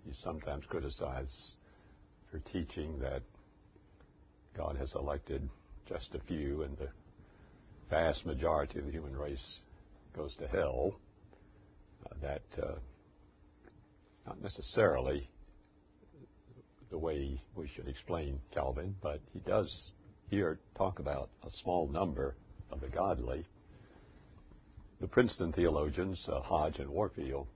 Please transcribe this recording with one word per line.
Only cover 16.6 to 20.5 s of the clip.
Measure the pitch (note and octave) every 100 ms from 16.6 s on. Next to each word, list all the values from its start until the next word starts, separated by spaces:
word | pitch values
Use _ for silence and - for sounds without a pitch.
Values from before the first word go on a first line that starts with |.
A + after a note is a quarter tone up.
| - - -
the | E2
way | D#2+ D2+ C#2 C2+ - -
we | D2
should | - C#2+
explain | C2+ - E2+ D2 C#2 -
Calvin, | D2 C2+ C2+ F2+ G2
but | D#2 D2 -
he | -
does | - G#2+ F#2 - - - - - -
here | G2+ F2